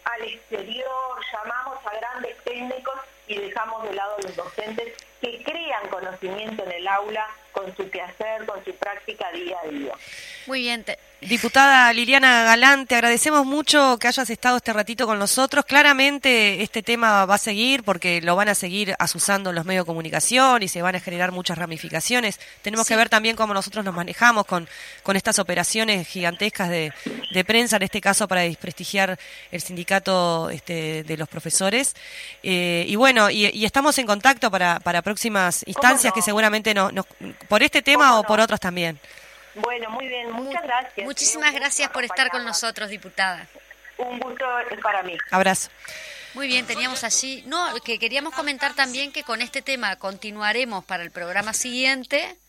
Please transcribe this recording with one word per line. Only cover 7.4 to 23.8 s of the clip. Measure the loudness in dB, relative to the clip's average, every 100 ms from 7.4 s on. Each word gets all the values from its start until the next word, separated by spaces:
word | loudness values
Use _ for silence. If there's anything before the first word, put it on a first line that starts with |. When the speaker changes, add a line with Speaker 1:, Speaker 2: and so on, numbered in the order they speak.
| _
Speaker 1:
con | -10 -10 -10
su | -10
quehacer, | -8 -12 -10 -8 -6 -8
con | -10
su | -10 -8
práctica | -8 -8 -12 -10 -8
día | -8 -6 -6
a | -6
día. | -8 -8 -10 -14 -18 -16 -16 -6
Speaker 2:
Muy | -4
bien. | -2 -4
Te | -6 -10 _ _
Speaker 3:
Diputada | -2 0 4 6 8 10 8
Liliana | 6 4 6 8 6 8
Galán, | 8 8 6 4
te | 2
agradecemos | 4 4 4 4 2
mucho | 0 4 6 6 4
que | 2
hayas | 0 -2
estado | 0 0 2
este | 0
ratito | -2 -2 -2 0
con | 0
nosotros. | 2 2 2 2 4
Claramente | 6 8 6 4 2 2 4 4 2
este | -4 -4
tema | -2 2 4 4 4
va | 2
a |
seguir | 2 0 2 2
porque | 0 -2 0 0
lo | 2 2
van | 2
a | 0
seguir | -2 -4 -4 -2
azuzando | -2 -2 0 0 0
los | -4 -2
medios | -2
de | -2
comunicación | -4 -4 -2 2 4 6 4
y | 0
se | -2
van | -2 -2
a |
generar | -6 -2 -2
muchas | -2 -6 -4
ramificaciones. | -6 -8 -8 -6 0 0 0 -6 -14 -12
Tenemos | -6 -2 2
Speaker 2:
Sí. |
Speaker 3:
que | 4
ver | 4
también | 4 2 0
cómo | 0
nosotros | 0 -2 -6